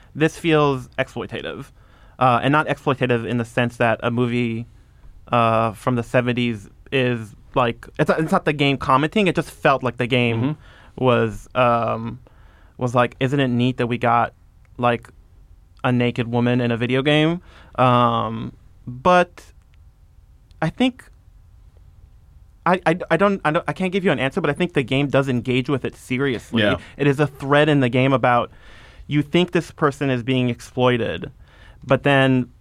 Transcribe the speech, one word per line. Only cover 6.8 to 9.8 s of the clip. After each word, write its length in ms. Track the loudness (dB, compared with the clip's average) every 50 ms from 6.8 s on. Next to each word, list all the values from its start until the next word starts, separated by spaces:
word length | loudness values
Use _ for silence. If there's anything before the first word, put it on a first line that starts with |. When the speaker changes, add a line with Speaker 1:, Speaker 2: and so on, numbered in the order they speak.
| -10 -4
Speaker 1:
is, 440 | -2 -2 0 0 -2 -4 -8 -12 -16 -20 -12 -4 -2
like, 320 | 0 0 0 -2 -6 -12 -8 -4
it's, 140 | -2 0 0
it's 200 | 0 0 0 0
not 140 | 0 0 0
the 80 | -2 -2
game 240 | 0 0 0 0
commenting. 480 | 0 0 2 2 2 2 0 0 0 0
It 100 | 0 0
just 140 | -2 -4 -6
felt 320 | -4 -2 2 2 2 2